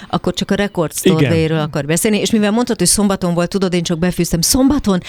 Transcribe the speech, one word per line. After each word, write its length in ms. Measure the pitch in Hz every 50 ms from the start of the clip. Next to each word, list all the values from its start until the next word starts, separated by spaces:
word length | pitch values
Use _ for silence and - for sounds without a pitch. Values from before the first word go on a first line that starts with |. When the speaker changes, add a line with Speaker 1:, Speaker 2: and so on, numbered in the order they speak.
| - -
Speaker 1:
Akkor 240 | - 165 - 185 -
csak 180 | - 190 -
a 40 | 202
Record 380 | 190 202 202 - 180 156 147 -
Store 200 | - - 185 180 160
Speaker 2:
Igen. 100 | 147 127
Speaker 1:
Day-ről 300 | 170 160 160 156 160 160
akar 260 | 151 147 - 156 139
beszélni, 320 | 143 165 170 - 220 214
és 140 | - 143 -
mivel 200 | - 214 208 202
mondtad, 260 | 208 233 247 240 220
hogy 100 | - 180
szombaton 460 | 170 - 220 196 196 196 190 185 175 175
volt, 160 | 175 175 170
tudod, 240 | - 196 196 180 175
én 100 | 175 170
csak 160 | - 175 160
befűztem. 420 | 175 180 170 - 170 - - 170
Szombaton? 580 | 165 - - 254 269 277 302 262 - 214 190 175 -